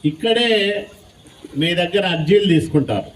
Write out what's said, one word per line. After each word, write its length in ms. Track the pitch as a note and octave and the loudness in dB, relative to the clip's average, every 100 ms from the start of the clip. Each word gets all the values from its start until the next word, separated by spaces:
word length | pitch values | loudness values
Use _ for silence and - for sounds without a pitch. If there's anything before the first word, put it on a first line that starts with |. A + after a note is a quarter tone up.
| D3+ | -2
ఇక్కడే 400 | D3 A3+ A3+ A#3+ G#3+ G3+ G3+ G#3 - - - - - - C#3 | -2 -2 0 2 0 0 -4 -8 -20 -20 -20 -20 -20 -12 -4
మీ 100 | E3 F3 | -2 -2
దగ్గర 240 | F3 G3 F#3+ | 0 0 -2
అర్జీలు 320 | E3 D#3 G3+ G3+ | -2 2 2 4
తీసుకుంటారు. 560 | D#3+ - D3+ C3 G2+ - | 2 2 0 0 -4 -6